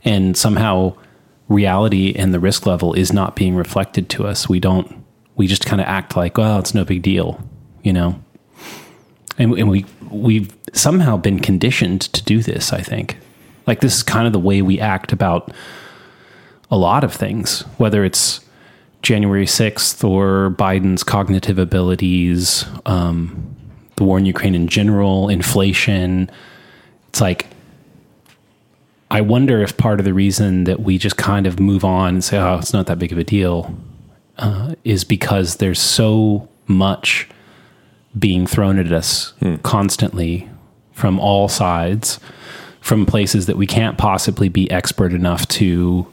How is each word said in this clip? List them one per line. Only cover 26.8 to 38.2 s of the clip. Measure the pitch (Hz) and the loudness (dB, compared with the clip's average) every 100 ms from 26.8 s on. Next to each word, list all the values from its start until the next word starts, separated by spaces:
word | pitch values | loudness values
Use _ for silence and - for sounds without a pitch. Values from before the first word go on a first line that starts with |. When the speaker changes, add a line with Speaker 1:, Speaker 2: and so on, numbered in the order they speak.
| _ _ _ | _ _ _
Speaker 1:
it's | - | -2
like, | 95 87 - - - - _ - _ _ _ _ _ _ _ _ _ _ _ | -2 -2 -8 -18 -20 -20 _ -20 _ _ _ _ _ _ _ _ _ _ _
I | 107 | -2
wonder | 107 120 135 117 | 2 2 4 2
if | 98 - | 0 0
part | 113 104 | 2 2
of | 98 | 2
the | |
reason | 95 98 95 101 92 90 | 2 2 2 2 2 0
that | 92 | 0
we | 104 92 | 0 0
just | 104 - | 0 -2
kind | - 101 95 | 0 0 0
of | 87 | 2
move | 98 98 | 2 2
on | 95 92 92 92 | 2 2 2 0
and | |
say, | - 101 | 0 0
"Oh, | 90 90 | 0 0
it's | - | 0
not | 104 92 | -2 0
that | 87 | -2
big | 87 | -2
of | 87 | -4
a | |
deal," | 85 101 90 87 - - - - - _ _ - | 0 0 2 -2 -6 -12 -16 -20 -20 _ _ -4
uh, | 107 98 127 160 | -4 -2 -6 -6
is | - 98 | -2 -2
because | - 104 - 101 90 - | 0 -2 0 0 0 -2
there's | 98 87 | -2 0
so | - - 110 110 110 104 - _ - | 0 2 2 4 2 0 -4 _ 0
much | 95 95 95 - - - - - - - _ _ _ _ | 2 2 0 -2 -4 -6 -18 -20 -20 -20 _ _ _ _
being | 110 | -2